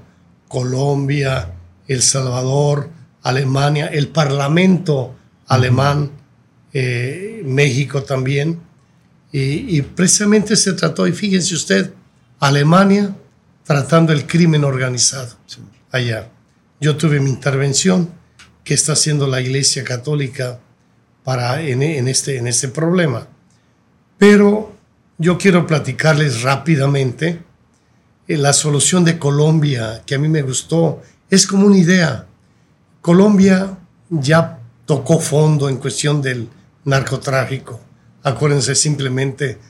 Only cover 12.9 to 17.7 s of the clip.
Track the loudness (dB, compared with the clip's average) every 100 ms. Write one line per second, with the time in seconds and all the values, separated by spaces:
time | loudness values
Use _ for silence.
12.9 | 4 0 -6 -18 _ _ _ -2 -2 2
13.9 | 2 4 0 0 2 4 2 0 -2 -4
14.9 | -2 -2 -4 -12 -18 -20 -20 -20 _ _
15.9 | -4 -4 -6 -10 _ _ _ _ -4 -2
16.9 | 0 0 2 0 -2 -4 -2 -2